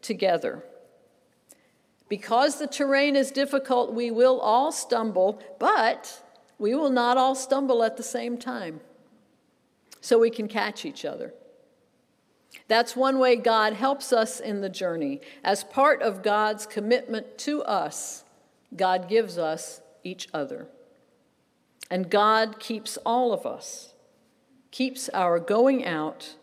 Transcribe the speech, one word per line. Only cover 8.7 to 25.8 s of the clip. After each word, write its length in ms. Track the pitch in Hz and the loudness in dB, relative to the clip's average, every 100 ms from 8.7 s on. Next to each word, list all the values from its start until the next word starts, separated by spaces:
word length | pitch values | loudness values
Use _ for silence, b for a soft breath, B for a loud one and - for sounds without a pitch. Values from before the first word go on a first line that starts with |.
| 160 - _ _ _ _ _ _ _ _ _ _ - | -12 -18 _ _ _ _ _ _ _ _ _ _ -20
so 180 | - 226 | 2 4
we 100 | 233 | 4
can 180 | 233 214 | 0 -6
catch 380 | 226 208 208 156 | -4 -4 -6 -12
each 180 | - | -10
other. 300 | 147 139 - - - _ _ _ _ _ _ _ _ _ _ B B | -10 -10 -12 -14 -20 _ _ _ _ _ _ _ _ _ _ B B
That's 280 | 220 240 247 | 2 2 0
one 240 | 262 269 | 0 4
way 160 | 254 240 | 4 4
God 380 | 240 226 214 | 4 4 2
helps 400 | 208 262 277 - | 2 0 -2 2
us 260 | 240 220 - | 2 2 -4
in 220 | 220 208 | -6 -6
the 80 | 196 | -6
journey. 520 | 190 180 165 143 139 B B | -4 -4 -2 -4 -6 B B
As 200 | - 202 | 0 0
part 380 | - - 285 - | -2 4 4 4
of 220 | 220 190 | 0 0
God's 420 | 196 208 214 208 - | 0 2 0 -2 -6
commitment 720 | - 208 247 247 220 - - | -6 0 0 0 -8 -8 -10
to 220 | - 294 | -4 -4
us, 600 | - 202 151 - - - - _ _ _ _ 175 | -2 -2 -2 -8 -12 -14 -20 _ _ _ _ -2
God 320 | 185 185 175 | 0 0 2
gives 280 | 220 214 170 | 0 0 -4
us 440 | 160 160 - - - _ | -4 -4 -8 -16 -20 _
each 240 | 180 185 - | -14 -12 -8
other. 340 | 160 139 - - - _ _ _ _ _ _ _ _ _ _ - | -6 -6 -8 -14 -20 _ _ _ _ _ _ _ _ _ _ -6
And 180 | 185 180 | -4 0
God 500 | 208 208 220 220 214 | 4 4 4 2 -4
keeps 380 | - 220 220 - - | -10 -10 -8 -8 -2
all 280 | 240 247 | 0 0
of 120 | 202 120 | 0 -4
us, 480 | 123 - - - _ _ _ _ _ _ _ _ | -10 -12 -16 -18 _ _ _ _ _ _ _ _
keeps 380 | - 262 262 - | -4 -4 -4 -6
our 300 | - 180 170 | 0 2 2
going 460 | 170 208 262 262 | 2 4 4 4